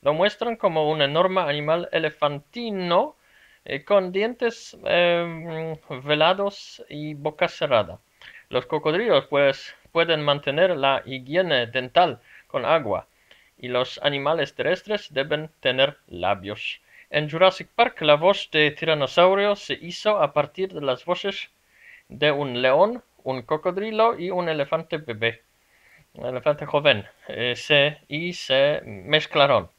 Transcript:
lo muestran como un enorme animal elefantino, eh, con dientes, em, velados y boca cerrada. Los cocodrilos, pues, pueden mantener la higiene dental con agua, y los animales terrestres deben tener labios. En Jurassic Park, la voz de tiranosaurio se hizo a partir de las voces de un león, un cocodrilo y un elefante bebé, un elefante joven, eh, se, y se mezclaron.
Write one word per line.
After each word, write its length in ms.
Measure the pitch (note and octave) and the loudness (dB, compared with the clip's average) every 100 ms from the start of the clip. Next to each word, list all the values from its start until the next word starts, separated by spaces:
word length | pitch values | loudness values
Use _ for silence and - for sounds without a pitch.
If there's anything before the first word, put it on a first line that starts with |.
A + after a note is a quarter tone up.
lo 120 | C3+ | 0
muestran 420 | D#3 G3 - A#3 A3+ | 2 0 0 -6 -2
como 340 | G3+ D#3+ D3+ | -2 0 0
un 120 | D#3 | 2
enorme 380 | C#3 D3+ F#3 F#3 | 2 2 2 2
animal 480 | E3 D3 D3 E3 F3 | 0 -2 0 -2 0
elefantino, 1200 | - D#3 - D3 C#3+ _ A#3+ A#3 G3 F3+ F3 C#4+ - _ _ _ _ | -2 -2 0 -2 -2 _ -10 -6 -4 0 2 0 -6 _ _ _ _
eh, 200 | - C#3 | -10 -10
con 280 | D3 G3+ F#3 | 2 2 2
dientes, 640 | F#3 G#3 B3 A#3 A3+ - - | -2 -2 -2 -4 -4 -18 -10
em, 920 | - E3+ F3 F3 E3+ E3 E3 D#3+ D#3+ D#3 _ C3+ | 0 2 4 2 -2 -6 -10 -8 -8 -10 _ -12
velados 800 | C#3 D3+ D#3 F#3+ G3+ G3 - - - | -2 2 2 2 -2 -6 -20 -20 -16
y 260 | D3 D3+ | -12 -10
boca 340 | D3+ D3+ D3+ F3 | -6 -8 -2 -4
cerrada. 500 | - D#3 B2 F#2 E2 _ _ - - - | -2 0 2 0 -8 _ _ -20 -20 -6
Los 160 | B2 - | -6 -2
cocodrilos, 600 | D#3 D#3 E3 A#3 D#3 - | -4 -2 -2 2 2 2
pues, 480 | D3 C#3 C3+ - - _ | 2 2 0 -8 -20 _
pueden 300 | E3 E3 D#3+ | -2 0 0
mantener 540 | D3 C#3+ E3 D3 F#3 E3+ | 0 -2 -2 2 2 2
la 260 | C3+ C3+ - | 0 0 -4
higiene 600 | C3 B2+ D#3+ F#3 C#3 A#2+ | -12 -4 -2 2 0 0
dental 540 | C3 B2+ - F3 A#2 _ - _ | -4 0 4 4 2 _ -20 _
con 180 | C#3 | -4
agua, 420 | B2 D#3+ A#2+ F#2 - _ _ - _ _ | 2 0 2 -4 -4 _ _ -20 _ _
y 100 | B2 | -4
los 300 | B2 C3 - | -2 -2 -2
animales 520 | C#3+ C#3+ C#3 E3 C#3 | -2 0 -2 0 -2
terrestres 580 | - C3 F3+ - G#3 - | -2 -2 -2 -2 -6 -4
deben 380 | D3 D3 D3+ D#3 _ | -6 -2 -4 -6 _
tener 360 | C3+ B2+ C#3 C#3+ _ | -4 2 0 0 _
labios. 720 | F2+ F2+ G2+ F#2+ G#2+ - - _ - - | -6 -2 -2 -4 -10 -10 -12 _ -20 -6
En 200 | D3 D3+ | -4 -4
Jurassic 380 | D#3+ F#3 F#3 - | 2 2 2 -12
Park, 320 | - A#3+ - | 0 0 2
la 160 | D#3 D3 | 4 4
voz 340 | E3+ G3 - | 6 2 0
de 200 | D#3 D3+ | 2 2
tiranosaurio 840 | D3 D#3+ D#3 C3+ - F3+ G3 G#3 | 2 -2 0 0 4 6 6 2
se 200 | G3+ - | 0 -4
hizo 480 | C#3+ E3 F3 G#3 G#3 | -10 -8 -4 0 2
a 100 | D3 | 2
partir 400 | D3 C#3+ - F#3+ | 0 -2 -4 -6
de 80 | F3+ | -4
las 240 | C#3+ B2 | -4 -4
voces 460 | - F3 G3+ G3 - _ _ _ - - _ | -2 -4 -4 -8 -12 _ _ _ -20 -20 _
de 240 | B2+ D3 | 0 2
un 300 | C#3+ C#3+ B2 | 2 -2 0
león, 400 | C3 C#3 G3+ A#3+ _ _ | 4 4 4 0 _ _
un 200 | - C3 | -6 -6
cocodrilo 760 | A#2 D#3 F#3 F3+ G#3+ G#3+ A3+ - | -4 -2 -2 -4 -6 2 2 2
y 120 | F3 | -4
un 180 | F#3 E3+ | -4 -2
elefante 480 | D#3 C#3 D#3+ E3 D#3+ | -2 -2 -4 -4 -10
bebé, 460 | D3+ A2 A#2 A2+ _ _ _ _ _ _ _ | -8 -4 -4 -4 _ _ _ _ _ _ _
un 120 | - B2 | -12 -8
elefante 380 | B2+ C3+ D3 | -4 -2 -2
joven, 420 | D3 D3 D3 A2+ G2 _ - | -2 0 2 0 -2 _ -14
eh, 260 | - A#2+ | -6 -4
se, 440 | A#2 - D3 C#3+ D3+ _ | -6 0 2 2 -2 _
y 240 | D3 E3+ | -8 -8
se 480 | E3+ - C3+ C#3 D3+ | -8 -2 2 2 0
mezclaron. 840 | - G2+ F#2 D3+ - D#3 C#3 B2 F2 | -6 -14 -2 -2 0 2 4 4 0